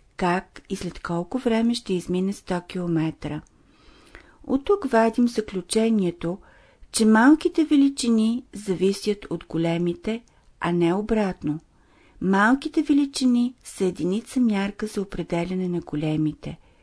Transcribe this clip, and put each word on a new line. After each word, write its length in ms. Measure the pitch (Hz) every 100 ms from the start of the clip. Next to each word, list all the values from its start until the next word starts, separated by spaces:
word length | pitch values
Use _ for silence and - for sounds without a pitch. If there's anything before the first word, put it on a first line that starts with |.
| _ -
как 460 | 180 180 - - -
и 80 | 190
след 220 | 175 -
колко 400 | - 170 175 254
време 360 | 247 226 233
ще 200 | 240 -
измине 380 | 180 175 180 190
сто 280 | 208 - 180 175
километра. 720 | 185 175 160 160 156 147 151 - _ _ _ _ - _ - - _ -
От 180 | 269
тук 260 | - 403 277
вадим 380 | 226 226 220 240
заключението, 1080 | 233 214 185 180 220 226 220 180 170 165 185 - _ _ _ -
че 120 | -
малките 600 | 220 214 254 311 349 -
величини 800 | 311 294 277 277 233 226 220 240 -
зависят 760 | 202 208 170 185 196 208 202 -
от 140 | 170
големите, 800 | - 160 170 170 175 175 - 226 - _ _ -
а 120 | 175
не 220 | 175 170
обратно. 680 | 190 214 220 196 180 156 156 - _ _ _ _ -
Малките 600 | 185 196 214 269 302 330
величини 720 | 302 285 277 - 254 240 247 -
са 200 | - -
единица 560 | 190 185 175 202 226 262
мярка 460 | 240 202 196 - 214
за 140 | -
определяне 680 | 190 - 165 170 175 185 185
на 120 | 175
големите. 800 | - 151 156 156 156 - 147 - _ _